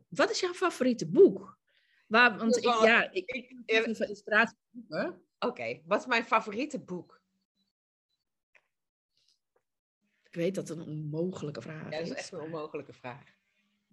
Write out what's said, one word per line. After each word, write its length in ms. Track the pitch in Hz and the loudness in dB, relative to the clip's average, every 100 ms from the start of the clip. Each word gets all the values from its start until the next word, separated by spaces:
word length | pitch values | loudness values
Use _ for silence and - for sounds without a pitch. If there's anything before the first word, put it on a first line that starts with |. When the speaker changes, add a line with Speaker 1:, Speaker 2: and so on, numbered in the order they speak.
| _ | _
Speaker 1:
wat 220 | 170 359 | 0 0
is 80 | 440 | 0
jouw 140 | 359 | -4
favoriete 560 | 349 349 - 254 233 160 | -2 -2 0 0 0 2
boek? 500 | 220 370 190 - - _ _ _ _ - | 8 8 6 -8 -20 _ _ _ _ 0
Waar, 220 | 220 247 | 4 6
want 120 | 190 | 4
Speaker 2:
Dat 80 | 226 | 0
is 80 | 233 | 2
Speaker 1:
ik, 60 | |
Speaker 2:
wel, 220 | 233 233 220 | 2 6 6
Speaker 1:
ja, 260 | 226 180 | 6 4
ik 180 | 190 - | -2 -6
Speaker 2:
ik, 200 | 262 - 254 233 | -8 -12 -12 0
Speaker 1:
heb 180 | 220 226 | 0 2
heel 100 | 214 | -2
veel 120 | 214 | -4
inspiratieboeken. 1120 | 202 - 214 226 - _ 240 226 160 294 349 _ _ | -6 0 2 2 -2 _ -20 -8 -4 -4 -8 _ _
Speaker 2:
Oké, 420 | 233 233 113 123 165 | -6 -4 -8 -8 -2
wat 140 | 202 | -2
is 60 | 254 | 0
mijn 180 | 233 240 | -2 2
favoriete 540 | 226 214 202 294 226 | 0 0 -6 -6 -8
boek? 420 | - 180 - _ _ _ _ _ _ _ _ _ _ _ _ _ _ _ _ _ _ _ _ _ _ _ _ _ _ _ _ _ _ _ | -10 -12 -12 _ _ _ _ _ _ _ _ _ _ _ _ _ _ _ _ _ _ _ _ _ _ _ _ _ _ _ _ _ _ _
Speaker 1:
Ik 120 | _ 170 | _ -4
weet 200 | 170 190 | -2 -2
dat 120 | - | -6
het 100 | 165 | -8
een 60 | 160 | -8
onmogelijke 760 | 151 151 151 180 185 147 - | -8 -6 -4 -4 -4 -8 -8
vraag 220 | - 156 | -12 -12
Speaker 2:
Ja, 60 | 151 | -10
dat 120 | 151 | -8
is 80 | 170 | -6
Speaker 1:
is, 60 | 269 | -8
Speaker 2:
echt 160 | 269 | -10
een 60 | 180 | -10
Speaker 1:
maar 80 | 156 | -10
Speaker 2:
onmogelijke 460 | 165 156 156 139 | -8 -8 -10 -14
vraag. 380 | 123 127 123 - _ _ _ _ _ _ | -16 -16 -16 -18 _ _ _ _ _ _